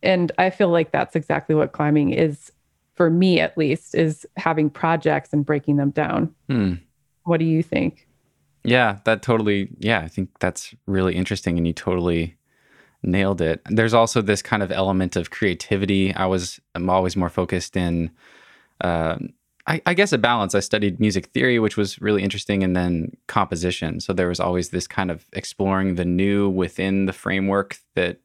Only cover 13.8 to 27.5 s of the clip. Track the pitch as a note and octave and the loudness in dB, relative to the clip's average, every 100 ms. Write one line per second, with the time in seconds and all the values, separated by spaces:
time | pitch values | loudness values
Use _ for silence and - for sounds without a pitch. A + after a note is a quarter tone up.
13.8 | A2+ A#2 A2+ - G#2 G2+ - A2 F#2+ F2+ | 4 4 4 2 0 0 0 -2 -2 0
14.8 | F#2+ F#2+ F#2 F#2 E2 - G#2 E2+ - G2+ | 0 2 0 -2 -6 -2 -2 -2 -2 -2
15.8 | F#2+ G2 F#2+ - F#2+ F#2 F2 - _ - | 2 2 2 0 0 0 -4 -12 _ -6
16.8 | F2+ F#2 F#2 G2 F2+ - F2+ F#2+ - - | 0 2 2 0 -2 -2 -2 -2 -4 -4
17.8 | F2 E2+ E2 _ - - - _ _ _ | -2 0 -4 _ -20 -20 -20 _ _ _
18.8 | F2+ E2+ D#2+ - - - _ _ - D#3+ | -2 0 -2 -4 -8 -14 _ _ -6 -4
19.8 | - E3+ G3 C#3 A#2 A#2+ G2 G2+ - G#2+ | -2 0 2 2 2 2 0 0 0 0
20.8 | G#2 F2 G#2+ F#2+ - B2+ B2+ A#2+ A2 - | 0 0 0 0 -4 -2 2 2 2 0
21.8 | G2+ - G2+ G#2 G2 G2+ - G2+ F#2+ F2+ | -4 -2 0 0 0 -4 -2 0 2 0
22.8 | F2 F2 D#2+ - _ - F#2+ F2 F2+ F2+ | 0 -2 -4 -10 _ -2 0 -2 -4 -4
23.8 | D#2+ E2+ - F#2 F2+ F2+ F2+ F2+ E2+ F2+ | -6 -6 -6 -2 -2 0 -2 -2 -2 -6
24.8 | - - F#2+ E2 _ - - - G2 F#2+ | -6 -4 -4 -6 _ -12 -12 -4 0 0
25.8 | F#2+ F2 F2+ F2+ G2 G2+ G2+ F#2 F2 - | 0 0 0 0 0 0 0 0 -4 -2
26.8 | F#2+ G2 G2 F#2 - G2 F#2+ | -2 0 -2 -4 -4 -2 0